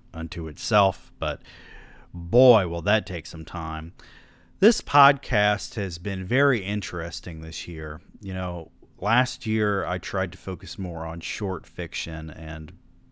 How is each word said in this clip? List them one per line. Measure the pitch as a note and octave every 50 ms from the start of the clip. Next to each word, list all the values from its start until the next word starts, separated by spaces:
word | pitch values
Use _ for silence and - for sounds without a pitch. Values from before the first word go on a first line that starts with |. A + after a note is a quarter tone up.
| - -
unto | - D#2+ E2 D#2+ - E2+ D#2+ D#2
itself, | D2 - - - A2+ G#2 G2 F#2+ - - - - - -
but | D#2+ D2+ C#2+ - - - - - - - - - - - - - - -
boy, | - F2 E2+ E2+ G#2+ B2 C3 B2+ A#2 G#2 F#2
will | E2+ E2+ E2+
that | D#2+ G2 G#2+ G#2+ G2
take | - F#2+ E2 -
some | - - D#2+ D#2
time. | - - E2+ D#2+ D#2+ D#2 D#2 D#2 E2+ - - - - - - - - - _ _ _ - _
This | F#3+ A3+ A3+ -
podcast | - - - D3 C#3 C#3+ C#3+ C#3 - - B2 G#2 G#2 G#2 G#2 G2+ - - -
has | A2 G2 F#2 D#2+ E2+
been | F2 G2+ G2 F#2+ F#2
very | F#2 A#2+ C3+ C#3+ C#3+ B2+ G#2+ F#2
interesting | G2 G#2 G#2 - - F#2 E2+ E2 F2 - - - F#2 E2 D#2+
this | D#2+ D#2+ D#2 - - F2+
year. | E2+ D#2 D#2 D2+ D2+ D2+ - - - -
You | G2+ F#2+ F#2
know, | F#2 F#2 F2+ F2 F2 D#2+ - _ _ - _ _ -
last | F#2+ G#2 A2+ B2 B2+ - - - -
year | A2 A2 A2 G#2+ G#2 G2+ G2 E2
I | D#2+ F#2 F#2
tried | - - - F#2+ F#2+ F2
to | F2+ -
focus | - G2 F#2 - - - - -
more | F#2+ F2+ E2 D#2+ E2
on | E2 E2+ E2+
short | - - - - G#2+ F#2+ F#2 - -
fiction | - - - F2 E2 - - - E2+ E2 D#2+ D#2+ D#2
and | D#2 D#2+ D#2+ D#2 D#2 D#2+ D#2 D#2+ E2+ - _ - _ - _ _